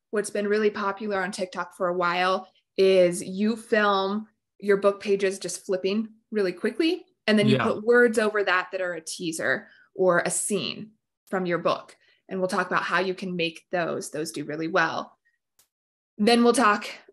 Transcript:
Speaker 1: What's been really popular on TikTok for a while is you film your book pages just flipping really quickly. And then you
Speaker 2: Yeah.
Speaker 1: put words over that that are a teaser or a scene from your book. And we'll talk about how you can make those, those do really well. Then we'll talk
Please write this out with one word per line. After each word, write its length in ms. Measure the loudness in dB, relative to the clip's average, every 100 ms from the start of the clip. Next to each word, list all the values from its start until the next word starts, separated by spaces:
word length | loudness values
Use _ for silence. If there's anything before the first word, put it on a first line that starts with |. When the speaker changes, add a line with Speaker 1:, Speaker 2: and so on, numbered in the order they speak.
| _
Speaker 1:
What's 200 | -6 -4
been 180 | -4 -2
really 220 | 0 0
popular 500 | 0 -4 -4 -4 -4
on 100 | -4
TikTok 440 | -6 -8 -6 -10 -4
for 120 | -2
a 80 | 0
while 520 | 0 0 0 0 -4 _ _ 2
is 460 | 6 6 6 2
you 340 | -6 -2 -2 -2
film 680 | -2 2 2 2 0 -4 -8 _ _ _
your 180 | 0 2
book 220 | 2 0
pages 380 | 0 0 0 -2
just 280 | -8 -10 -4
flipping 420 | -2 0 -2 -4 -10 _
really 220 | -2 -2
quickly. 520 | -2 -4 0 0 -2 -6 _ 0
And 120 | 4
then 100 | 4
you 80 | 4
Speaker 2:
Yeah. 80 |
Speaker 1:
put 200 | 2 0
words 340 | 4 6 6 4
over 260 | 0 0
that 240 | 0 0 -2
that 100 | -6
are 140 | -6
a 60 | -8
teaser 680 | -10 -8 -8 -4 -2 -4 -6 _ _
or 280 | 0 4 4
a 60 | 2
scene 600 | -2 -2 -2 -4 -8 -14 _ _ _ _
from 160 | -4
your 140 | -2 0
book. 380 | 0 -2 -6 -20 _ _ -10
And 100 | -4
we'll 100 | -2
talk 200 | -2 -2
about 160 | -2
how 160 | -2 -2
you 140 | -2
can 220 | -4 -6 -4
make 280 | -4 -6 _
those, 380 | -4 -2 -4 -8
those 200 | -8 -8
do 120 | -8
really 240 | -8 -8 -2
well. 500 | 0 0 -2 -8 _ _ _ _ _ _ _ _ _ _ -2
Then 260 | 2 4
we'll 80 | 4
talk 320 | 4 2 2 -4 -14 -8